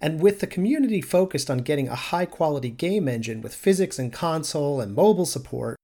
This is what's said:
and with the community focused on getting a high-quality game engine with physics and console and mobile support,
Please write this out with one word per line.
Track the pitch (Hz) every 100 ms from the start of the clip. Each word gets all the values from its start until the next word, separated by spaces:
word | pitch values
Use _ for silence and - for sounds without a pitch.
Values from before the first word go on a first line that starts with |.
and | 156 160
with | 196 202
the | 185
community | - 196 302 262 202
focused | - 180 190 139 -
on | 127
getting | 131 147 123
a | 120
high-quality | - 175 175 - 160 143 123
game | 113 170 208 143
engine | 117 113 110
with | 110
physics | - 196 190 185 -
and | 127
console | - 170 160 151 151 143 139
and | 104 104
mobile | 202 185 175
support, | 123 - 123 113 -